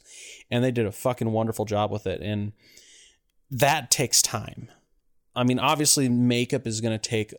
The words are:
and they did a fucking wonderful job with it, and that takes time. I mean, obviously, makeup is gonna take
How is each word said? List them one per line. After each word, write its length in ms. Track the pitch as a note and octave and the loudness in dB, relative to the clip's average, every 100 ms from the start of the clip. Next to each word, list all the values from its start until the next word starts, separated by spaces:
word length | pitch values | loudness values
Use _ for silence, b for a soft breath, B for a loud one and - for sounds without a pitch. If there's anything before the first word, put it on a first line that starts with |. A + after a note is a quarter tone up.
| B B B B B | B B B B B
and 140 | A#2+ | 0
they 80 | B2+ | 2
did 140 | A#2+ G#2 | 2 -2
a 60 | |
fucking 380 | - C3 B2 A2+ | 0 -2 0 0
wonderful 320 | A2 A2+ A2 G#2+ | 0 0 -2 -2
job 260 | G#2 G#2 | 0 0
with 160 | G#2 F#2+ | -2 -4
it, 140 | - | -6
and 320 | G2+ G#2 G#2 - b b b b b b _ _ - | -4 -4 -6 -10 b b b b b b _ _ -10
that 400 | B2+ C#3+ D#3 A#2+ | 0 2 2 0
takes 300 | - B2 - | 0 2 2
time. 480 | - A2 - - - - _ _ _ _ _ B2 | 2 -2 -8 -14 -18 -20 _ _ _ _ _ 0
I 80 | |
mean, 160 | B2 B2+ | 2 2
obviously, 480 | C3+ D3+ D3 - C3 | 2 2 2 2 4
makeup 580 | A#2+ B2 A#2+ B2 C3 A#2 | 4 4 2 0 -2 -4
is 140 | A2 | -4
gonna 180 | A2+ A2 | -2 -4
take 360 | - A2 G#2 | -2 -2 -2